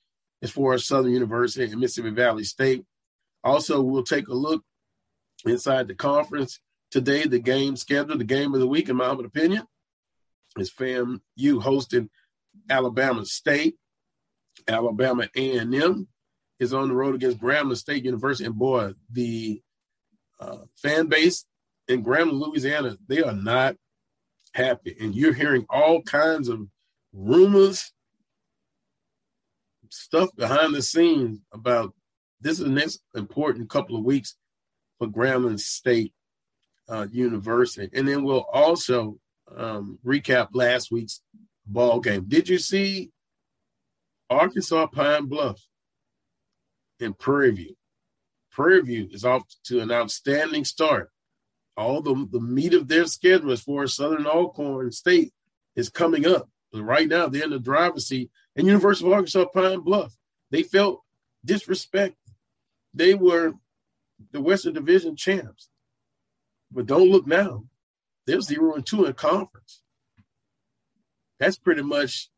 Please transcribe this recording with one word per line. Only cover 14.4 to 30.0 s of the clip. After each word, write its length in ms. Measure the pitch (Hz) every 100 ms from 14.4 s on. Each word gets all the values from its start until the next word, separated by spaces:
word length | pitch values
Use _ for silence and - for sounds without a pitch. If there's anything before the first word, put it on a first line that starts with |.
| _ _ -
Alabama 580 | 113 120 107 131 123 110 131
A 220 | 131 127
and 180 | 117 135
M 320 | 170 202 - _ _ _ _ _
is 140 | 123
on 140 | 135 135
the 80 | 127
road 200 | 139 127
against 240 | 127 110
Grambling 360 | 120 147 139 120
State 300 | - 143 127
University. 400 | 113 135 120 113
And 100 | 110
boy, 380 | 131 127 98 95 -
the, 500 | 120 120 113 110 104 _ _ _ _ _ _ _ _
uh, 200 | - - - _
fan 260 | 143 160 160
base 380 | 156 170 - - _ _ _ -
in 160 | 127 110
Grambling, 340 | 151 165 139
Louisiana, 580 | 151 151 135 151 127 104 -
they 140 | 147
are 140 | 139 101
not 400 | 107 127 131 - _ _ _ _ _ _ _
happy. 420 | - 127 120 92 -
And 140 | 107
you're 200 | 104 160
hearing 320 | 131 147 131 107
all 320 | 135 156 165
kinds 460 | - 143 160 156 123
of 200 | 113 101 _ _ _ _
rumors, 800 | 98 101 160 196 202 196 180 - _ _ _ _ _ _ _ _ _ _ _ _ _ _ _ _ _ _ _ 110
stuff 400 | -